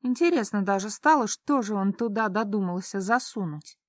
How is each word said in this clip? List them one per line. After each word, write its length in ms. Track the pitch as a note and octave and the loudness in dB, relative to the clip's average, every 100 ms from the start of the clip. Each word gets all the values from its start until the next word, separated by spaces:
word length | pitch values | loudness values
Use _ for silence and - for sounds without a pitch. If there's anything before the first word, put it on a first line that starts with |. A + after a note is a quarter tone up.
Интересно 600 | B3 B3 E4+ E4+ G#3 G#3 | -2 2 4 2 0 -2
даже 280 | F#3+ G3 G#3 | 0 0 0
стало, 360 | G3+ D4 D#4 A3 | 0 4 4 2
что 360 | - - C#4+ | -4 0 0
же 120 | G#3 | 0
он 180 | G#3 G3 | 0 0
туда 360 | G3 A#3 G3+ A3 | 0 -2 -2 -2
додумался 720 | F#3+ G3+ G#3 F#3 F3+ - G3 | 0 -2 -2 -2 -4 -6 -6
засунуть. 800 | F#3 A#3+ - - F3+ D3+ - - | 0 0 0 -4 -6 -6 -12 -20